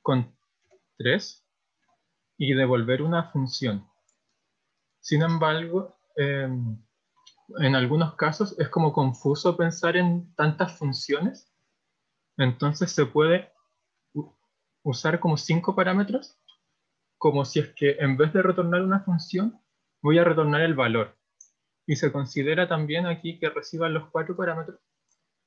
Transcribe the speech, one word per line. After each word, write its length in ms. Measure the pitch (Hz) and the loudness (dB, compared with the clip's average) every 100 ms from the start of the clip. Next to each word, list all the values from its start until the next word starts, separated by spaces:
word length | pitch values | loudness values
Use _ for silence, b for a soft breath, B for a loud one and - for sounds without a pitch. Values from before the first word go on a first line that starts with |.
con 340 | - 131 120 - _ _ _ _ _ _ | -2 0 -2 -10 _ _ _ _ _ _
tres, 480 | 120 180 - - _ _ _ _ _ _ _ _ _ _ | -2 -2 -2 -16 _ _ _ _ _ _ _ _ _ _
y 180 | 139 | 0
devolver 480 | 135 131 123 113 131 | 2 2 2 2 2
una 280 | 156 170 170 | 2 -2 -2
función. 580 | 143 131 - 127 101 - _ _ _ _ _ _ _ _ _ _ _ | -4 -4 -4 -4 -4 -6 _ _ _ _ _ _ _ _ _ _ _
Sin 220 | - 151 | -2 0
embargo, 760 | 165 165 156 156 165 180 196 - _ - | 2 2 0 0 -2 -4 -6 -14 _ -4
em, 600 | 143 139 131 127 117 110 - _ _ _ - _ _ - | -2 -2 -4 -4 -6 -8 -14 _ _ _ -20 _ _ -2
en 160 | 139 135 | 2 2
algunos 380 | 123 151 160 | 2 0 0
casos 440 | - 151 151 208 - | 0 -2 -2 -4 -2
es 100 | 143 | -2
como 240 | - 156 | 0 0
confuso 640 | 151 135 123 139 151 180 170 | 2 0 0 -2 0 0 2
pensar 400 | 170 165 170 175 | 0 0 0 2
en 380 | 180 175 - | 2 0 -4
tantas 420 | - 151 151 175 - | -2 0 0 -4 -4
funciones, 760 | 143 135 - 143 202 269 _ _ _ _ _ _ _ _ _ - | -6 -6 -4 -2 -2 -6 _ _ _ _ _ _ _ _ _ -2
entonces 540 | 131 123 147 151 175 | 0 0 -2 -2 -2
se 160 | - 131 | 0 0
puede 460 | 151 156 180 - _ _ _ _ _ _ | 2 4 2 0 _ _ _ _ _ _
u-, 200 | 147 143 _ _ _ _ _ | -12 -12 _ _ _ _ _
usar 380 | 151 123 160 170 | -6 -2 0 0
como 160 | 175 151 | 2 0
cinco 400 | - 165 170 196 | 0 0 0 0
parámetros, 640 | 185 190 202 254 - _ _ _ _ _ _ _ _ _ | 2 2 0 -4 -8 _ _ _ _ _ _ _ _ _
como 260 | 156 139 | 0 2
si 160 | 131 160 | 0 -2
es 120 | 147 | -4
que 180 | - 143 139 | 0 0 2
en 160 | 143 131 | 0 2
vez 160 | 156 | 2
de 100 | 190 | 4
retornar 400 | 185 180 170 175 | 2 2 0 0
una 180 | 190 196 | 0 0
función, 600 | 196 170 - 180 214 - _ _ _ _ | 0 -2 -2 -2 -2 -4 _ _ _ _
voy 160 | 147 165 | 4 6
a 60 | |
retornar 380 | 175 160 151 147 | 6 4 2 2
el 120 | 165 | 2
valor. 420 | 143 120 113 107 - _ _ - _ _ _ - | 2 2 0 -2 -6 _ _ -20 _ _ _ -4
Y 100 | 147 | -2
se 140 | 151 | 0
considera 560 | 139 131 147 139 160 180 | -2 -6 -4 -2 0 0
también 400 | 165 151 160 175 | 0 -2 -2 -2
aquí 320 | 165 165 165 | -4 -8 -6
que 120 | 156 | -6
reciba 380 | 156 - 160 165 | -6 -10 -4 -2
los 220 | 156 156 | -2 -4
cuatro 240 | 160 160 180 | -6 -6 -6
parámetros, 440 | 175 165 160 - _ _ _ _ _ _ | -6 -6 -10 -16 _ _ _ _ _ _